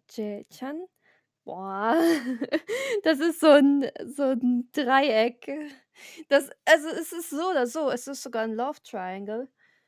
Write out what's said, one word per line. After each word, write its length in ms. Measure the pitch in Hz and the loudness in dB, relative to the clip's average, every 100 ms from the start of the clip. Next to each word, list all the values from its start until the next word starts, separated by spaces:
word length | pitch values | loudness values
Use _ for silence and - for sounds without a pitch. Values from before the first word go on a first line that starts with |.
| _ | _
Jae-chan. 800 | - 208 202 - - 254 302 370 _ _ _ _ _ - | -10 -10 -10 -16 -14 -12 -12 -14 _ _ _ _ _ -16
Boah, 500 | 180 196 196 220 311 | -12 -8 -4 0 2
<laughs> 1080 | 339 320 240 247 262 311 - 480 539 440 | 4 2 -2 -6 -2 -4 -4 -6 -2 -2
das 160 | 320 285 | 2 2
ist 220 | 330 311 | 0 4
so 60 | 320 | 8
ein, 440 | 285 277 285 269 - - | 8 8 4 0 -6 -14
so 180 | 285 | -4
ein 460 | 277 262 247 247 247 | -2 0 0 0 -2
Dreieck. 800 | - 254 269 285 220 233 247 - 285 302 269 _ _ - - 311 | -4 2 2 4 2 0 -2 -12 -10 -12 -16 _ _ -20 -20 0
Das, 200 | 285 277 - | 0 0 -8
also 240 | - 320 302 | 4 4 4
es 240 | 320 320 | -8 -8
ist 180 | 330 330 | -10 -8
so 200 | 285 359 | -4 -2
oder 180 | 339 247 | 0 -2
so, 220 | 302 285 | -2 -2
es 160 | 240 - | -4 -6
ist 160 | 277 | -12
sogar 200 | 269 226 | -8 -6
ein 100 | 226 | -6
Love 280 | 220 254 302 | -4 -6 -8
Triangle. 680 | - 214 185 190 202 220 269 _ _ _ | -12 -12 -10 -10 -10 -10 -10 _ _ _